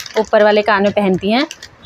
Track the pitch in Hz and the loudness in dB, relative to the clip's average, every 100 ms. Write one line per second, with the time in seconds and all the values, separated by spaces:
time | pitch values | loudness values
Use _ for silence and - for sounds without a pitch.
0 | - 214 208 220 208 208 208 202 202 202 | -6 -4 0 2 4 2 2 0 0 0
1 | 196 185 196 240 311 - - - | 0 0 -2 -2 -4 -10 -20 -10